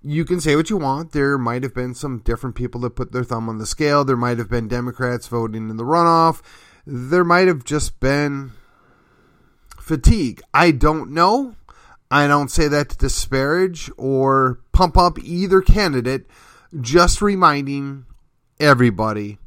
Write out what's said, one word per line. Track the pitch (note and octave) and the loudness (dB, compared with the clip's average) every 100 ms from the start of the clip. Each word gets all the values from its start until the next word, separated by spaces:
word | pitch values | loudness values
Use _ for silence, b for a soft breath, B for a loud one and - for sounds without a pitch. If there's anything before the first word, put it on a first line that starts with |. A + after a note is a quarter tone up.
you | C#3+ D3+ E3 | -4 -4 -2
can | F3 | -2
say | D3+ D3 | 2 0
what | D#3+ | 0
you | G#3 | -2
want. | C#3 C#3 E3 | -2 -4 -4
There | D3 C#3 C#3 | -2 -2 -2
might | A#2 B2 | -4 -4
have | C3 | -6
been | B2+ B2+ | -8 -8
some | B2 D3 A#2+ | -8 -10 -4
different | - A#2 B2+ - | -4 -4 -6 -8
people | B2 A#2+ | -8 -6
that | B2 - | -8 -8
put | B2+ | -8
their | B2+ | -6
thumb | A#2+ A#2 A2+ | -6 -6 -6
on | A2 | -8
the | |
scale. | G#2+ - D3+ D3 | -10 -4 0 2
There | C3+ B2 | 0 -2
might | B2 A#2+ | -2 -4
have | G#2 | -4
been | A#2 A2 | -6 -4
Democrats | B2 B2 B2 B2+ B2 - | -6 -6 -6 -6 -6 -6
voting | A#2+ A2+ A2 A2 | -6 -6 -8 -10
in | A2 | -8
the | |
runoff. | A#2+ E3 E3+ E3 E3 D#3+ b b b b - | -2 2 4 4 2 0 b b b b -12
There | B2+ C3 F3 | -12 -2 0
might | F3 F3 F#3 | 2 4 4
have | D#3 | 0
just | - D3 - - | -4 -4 -4 -2
been | C3 C#3+ D3 C#3 C3+ G#2+ b b b b b b b b b b _ - | -2 0 -2 -6 -10 -20 b b b b b b b b b b _ -20
fatigue. | - D#3+ - A3+ C3+ F2+ _ | -6 4 4 4 0 -6 _
I | - E3+ | 4 4
don't | C3+ D3+ D#3 - | 4 2 0 -6
know. | D3+ F3+ A#3+ C4 A3 - b b b _ | 0 2 2 -2 -12 -20 b b b _
I | C#3 C#3+ | 0 2
don't | D3 C#3 | 2 2
say | - D3+ | 0 2
that | D3 C#3+ | 0 -2
to | - | -2
disparage | C#3 - - C3+ C3+ E3+ F#3 E3+ - - | -2 0 -2 -2 0 0 -2 -4 -16 -8
or | C3+ C3+ C3+ C3+ C3 B2 - | -4 0 2 2 2 -2 -2
pump | - F3+ F#3 | 0 4 4
up | F3 E3 | 2 -2
either | - F3 F#3+ F#3+ | -8 -6 2 2
candidate, | F#3+ G#3+ G3 C3 A#2+ C3+ - b b b b D#3+ | 6 4 4 0 -2 -6 -8 b b b b -12
just | A#2 D#3+ F3 - | 2 4 4 4
reminding | G#3 G3 F3 C#3+ C#3 C#3 C#3 C#3 B2+ - _ _ _ _ | 0 4 2 2 -4 -6 -8 -12 -18 -20 _ _ _ _
everybody | D3+ C3 B2 F#2+ A2 G#2 G#2 G#2 | 2 4 4 2 -4 -6 -10 -14